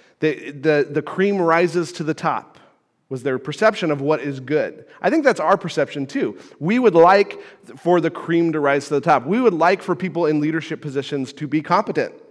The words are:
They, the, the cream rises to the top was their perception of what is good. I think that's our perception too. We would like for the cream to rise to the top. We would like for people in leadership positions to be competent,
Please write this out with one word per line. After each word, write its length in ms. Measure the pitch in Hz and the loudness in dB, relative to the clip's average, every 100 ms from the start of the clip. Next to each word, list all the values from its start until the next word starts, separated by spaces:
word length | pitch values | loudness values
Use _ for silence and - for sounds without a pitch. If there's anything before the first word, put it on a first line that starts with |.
| _ _ | _ _
They, 300 | 156 139 113 | -2 -2 -8
the, 380 | 147 151 147 139 | -4 0 2 0
the 120 | 147 | -2
cream 400 | 147 - 196 202 | -6 -2 0 2
rises 500 | 165 165 175 165 160 | 2 2 2 -2 -6
to 120 | - 156 | -6 -6
the 100 | 151 | -4
top 340 | 165 120 - - _ _ _ _ _ | -2 -4 -8 -20 _ _ _ _ _
was 140 | 131 | -6
their 160 | 131 127 | -4 -4
perception 520 | 151 147 220 202 170 | -6 0 0 2 -2
of 100 | 143 | -2
what 220 | 139 151 | 0 -2
is 180 | 143 135 | -2 -8
good. 460 | 127 151 101 78 - - | -4 -2 -2 -6 -20 -4
I 80 | - | 0
think 120 | 311 | 2
that's 160 | 277 196 | 2 2
our 200 | 156 196 | 2 0
perception 480 | 170 - 135 147 135 | 0 -2 -4 -4 -6
too. 320 | 277 135 101 - - | -4 -4 -6 -16 -8
We 200 | 147 240 | -2 2
would 160 | 240 165 | 4 6
like 440 | 170 196 202 - - - - - | 8 6 2 -2 -18 -20 -20 -8
for 240 | 170 180 | 0 2
the 100 | 160 | 2
cream 420 | - - 170 170 | -4 -2 0 2
to 80 | 156 | 0
rise 280 | 139 143 139 | 2 0 0
to 60 | 147 | -2
the 80 | |
top. 240 | 151 143 123 | 2 2 2
We 120 | 214 | 2
would 140 | 247 | 2
like 300 | 170 170 196 | 4 2 2
for 120 | - 170 | -2 -4
people 300 | 185 156 165 | -4 -2 0
in 160 | 156 | 0
leadership 400 | 147 160 156 147 | 0 -4 -6 -10
positions 540 | 151 135 135 143 127 - | -6 -8 -6 -6 -8 -8
to 120 | 151 | -4
be 140 | 151 | -4
competent, 540 | 147 180 214 160 107 - - | 2 0 2 -2 -4 -6 -20